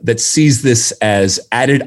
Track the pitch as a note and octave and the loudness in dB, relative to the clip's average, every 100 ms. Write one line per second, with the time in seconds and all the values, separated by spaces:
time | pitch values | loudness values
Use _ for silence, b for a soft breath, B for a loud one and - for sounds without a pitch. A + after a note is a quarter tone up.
0 | A2+ A2+ - - D3+ A#2+ C3+ A#2 - - | -4 -2 -2 2 2 2 2 0 0 -4
1 | G#2+ G2+ F#2+ - - A#2 C3+ C#3 | -2 0 0 -2 -4 -2 0 0